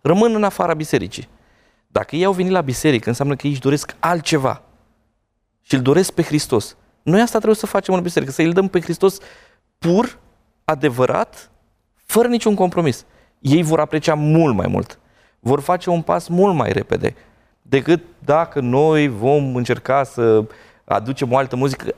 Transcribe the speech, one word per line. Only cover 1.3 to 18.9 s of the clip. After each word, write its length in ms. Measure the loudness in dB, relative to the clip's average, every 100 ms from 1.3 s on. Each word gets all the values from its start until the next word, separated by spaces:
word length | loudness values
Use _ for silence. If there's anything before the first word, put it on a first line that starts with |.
| _ _ _ _ _ _
Dacă 300 | -6 -4 -2
ei 80 |
au 80 | 0
venit 200 | 0 0
la 80 | 0
biserică, 480 | -2 -2 0 0 -2
înseamnă 260 | -4 -4 -4
că 100 | -4
ei 60 |
își 80 | -2
doresc 360 | -2 -2 -4 -6
altceva 640 | -2 -2 -2 -2 -2 -4 _ _ _ _ _ _ _ _ _ _
și 120 | _
îl 80 | -2
doresc 300 | 2 2 0
pe 100 | -2
Hristos. 540 | -2 -2 0 -4 -4 -16 _ _
Noi 180 | 0 0
asta 160 | 2 0
trebuie 200 | 0 -2
să 100 | 0
facem 280 | -4 0
în 80 | -2
biserică, 300 | 0 -2 -4
să 100 | -2
îl 100 | 0
dăm 160 | 2 0
pe 120 | -2
Hristos 380 | -4 0 0 0 -18 -20 _ _ _ _
pur, 400 | 0 2 0 -6 _ _ _ _
adevărat, 880 | -6 -2 -2 0 0 0 -4 -8 -20 _ _ _ _ _
fără 240 | _ 0 2
niciun 260 | 2 0
compromis. 500 | 0 0 0 -2 -2 -8 _ _ _
Ei 220 | 2 2
vor 180 | 4 0
aprecia 340 | 0 -2 0
mult 400 | 0 4 4 4
mai 120 | 2 0
mult, 320 | -2 -4 -10 _ _ _ _
vor 200 | -2 0
face 300 | 0 -2 0
un 120 | -2
pas 260 | 0 -2 -2
mult 260 | 2 2
mai 180 | 2 0
repede 420 | -2 -2 -2 -2 -6 _ _ _ _
decât 400 | _ 0 2 0 0 _
dacă 360 | 0 0 0 -4
noi 480 | 0 2 2